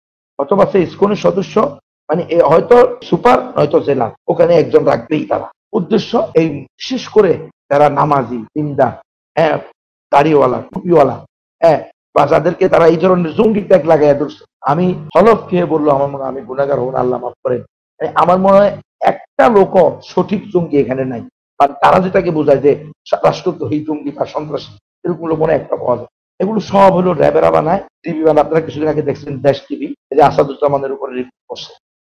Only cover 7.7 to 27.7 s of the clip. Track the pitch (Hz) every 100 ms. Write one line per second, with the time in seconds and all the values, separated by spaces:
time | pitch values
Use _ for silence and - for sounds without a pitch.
7.7 | 143 147 139 151 143 120 120 110 147 151
8.7 | 139 127 - _ _ _ - 160 147 -
9.7 | _ _ _ - 143 151 147 131 113 -
10.7 | - 180 160 135 110 - _ _ - 165
11.7 | 151 - _ _ 147 143 160 156 170 185
12.7 | 165 165 165 185 180 170 151 220 214 185
13.7 | 190 151 156 147 143 143 - _ _ -
14.7 | 147 180 180 - 160 208 214 - 180 170
15.7 | 156 151 139 139 143 135 131 113 131 139
16.7 | 135 123 131 123 123 123 - 131 123 -
17.7 | _ _ - 156 156 165 185 190 196 202
18.7 | - - - - - - - 247 214 185
19.7 | 190 151 - - - 180 202 - 180 160
20.7 | 143 120 131 131 120 - _ _ - 143
21.7 | - 139 170 185 190 175 156 143 139 139
22.7 | - 151 - - - 160 151 - 160 135
23.7 | 147 151 151 143 135 135 139 151 139 107
24.7 | - _ _ - 165 165 156 160 147 -
25.7 | - 127 120 - _ _ - 190 220 -
26.7 | 196 196 175 180 160 143 151 165 160 156